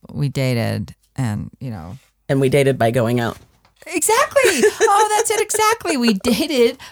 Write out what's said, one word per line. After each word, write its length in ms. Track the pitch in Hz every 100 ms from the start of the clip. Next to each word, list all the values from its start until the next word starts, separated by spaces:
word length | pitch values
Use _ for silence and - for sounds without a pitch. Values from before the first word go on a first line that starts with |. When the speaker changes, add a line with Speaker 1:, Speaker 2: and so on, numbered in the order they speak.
| -
Speaker 1:
we 160 | - 143
dated, 680 | 131 131 120 107 107 - - _ -
and, 340 | 117 104 - -
you 120 | 135
know. 280 | 107 82 127 _ _ -
Speaker 2:
And 120 | 135
we 80 | 135
dated 280 | 143 135 131
by 140 | 117
going 260 | 127 113 120
out. 180 | 117 - - _ _ _
Speaker 1:
Exactly. 580 | 311 339 - 453 587 571 508 302 415 -
Oh, 340 | - 403 427 427
that's 160 | 440
it. 80 | 427
Exactly. 560 | 427 - 427 453 359 285
We 180 | 233
<laughs> 80 | 190
dated 560 | 247 214 320 269 240 262 -